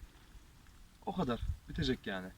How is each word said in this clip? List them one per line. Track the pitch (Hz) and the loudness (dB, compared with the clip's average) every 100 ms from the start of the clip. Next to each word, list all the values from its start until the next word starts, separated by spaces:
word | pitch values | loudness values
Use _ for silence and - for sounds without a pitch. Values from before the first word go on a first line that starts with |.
| - - - - - - - - - - - | -18 -18 -20 -18 -18 -20 -20 -20 -20 -8 -2
O | 185 | 2
kadar. | 160 220 - - - | 4 4 2 0 -2
Bitecek | 165 135 127 - | 2 4 4 0
yani. | 95 92 | -2 -4